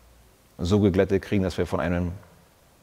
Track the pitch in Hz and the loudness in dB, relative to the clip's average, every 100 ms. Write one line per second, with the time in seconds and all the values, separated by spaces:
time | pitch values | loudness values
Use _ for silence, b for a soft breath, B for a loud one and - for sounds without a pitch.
0 | _ _ _ _ _ - 87 104 101 90 | _ _ _ _ _ -8 0 2 4 4
1 | 95 98 - 104 90 - 87 95 80 87 | 2 0 0 -2 -2 -2 -2 -2 -2 -2
2 | 87 92 - _ _ _ _ _ | -4 -8 -16 _ _ _ _ _